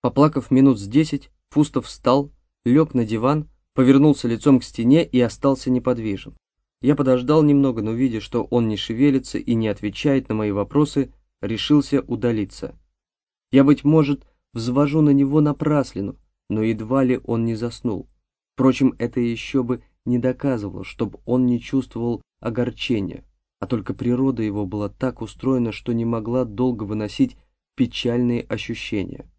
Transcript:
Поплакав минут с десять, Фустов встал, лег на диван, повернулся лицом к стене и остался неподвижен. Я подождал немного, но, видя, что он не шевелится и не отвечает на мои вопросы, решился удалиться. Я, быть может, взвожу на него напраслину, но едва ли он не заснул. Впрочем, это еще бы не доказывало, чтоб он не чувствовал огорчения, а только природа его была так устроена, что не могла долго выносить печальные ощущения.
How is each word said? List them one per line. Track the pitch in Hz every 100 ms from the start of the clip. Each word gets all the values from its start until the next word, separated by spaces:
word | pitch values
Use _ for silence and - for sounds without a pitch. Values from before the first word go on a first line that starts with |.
Поплакав | 123 131 151 147 -
минут | 131 135 113
с | 101
десять, | 123 156 143 - _ _
Фустов | - 147 139 -
встал, | - - 131 143 _ _ _
лег | 120 135 156
на | 127
диван, | 110 110 120 151 151 _ _
повернулся | - 131 135 147 139 120
лицом | 117 147 131
к |
стене | - - 117 147
и | 170 127
остался | 120 - 139 131 -
неподвижен. | 127 123 117 110 98 - - _ _ _ _
Я | 123 147
подождал | 131 127 123 156
немного, | 151 143 139 113
но, | 107
видя, | 113 131 110
что | - 120
он | - 120 113
не | 104
шевелится | - 113 143 135 131 135
и | -
не | 113 110
отвечает | 101 107 - 147 139 131
на |
мои | 107 107
вопросы, | 101 101 147 147 - 131 _ _ _
решился | 104 110 - 151 139 139
удалиться. | - 117 120 113 95 - - - _ _ _ _ _ _ _
Я, | 131
быть | 139 143
может, | 143 160 143 143 - _ _
взвожу | 117 113 123 143 151
на | 151
него | 139 139 151
напраслину, | 151 - 156 151 127 - 98 - _ _ _
но | 107
едва | 110 110 110 131
ли | 131 127
он | - 117
не | 117
заснул. | 113 120 - 123 95 - _ _ _ _
Впрочем, | - 127 127 135 -
это | 120 123
еще | 120 117 - 135
бы | 120 123 _ _
не | - 123
доказывало, | 127 127 143 120 101 101
чтоб | 95 - 107 -
он | - 123 127
не | 120
чувствовал | 120 135 123 104 120 113 _ _
огорчения, | - 117 120 117 - 113 92 78 _ _ _ _
а | 95
только | 120 95
природа | 101 120 123 135 117
его | 110 101 98
была | 104 101
так | - 131 120
устроена, | 110 - 131 131 117
что | 107 -
не | 117
могла | 117 117 110 127
долго | 123 101 127 113
выносить | 104 107 104 - 127 - _ _ _ -
печальные | 120 - 123 120 123 120
ощущения. | - 113 - 117 - 104 87 80 -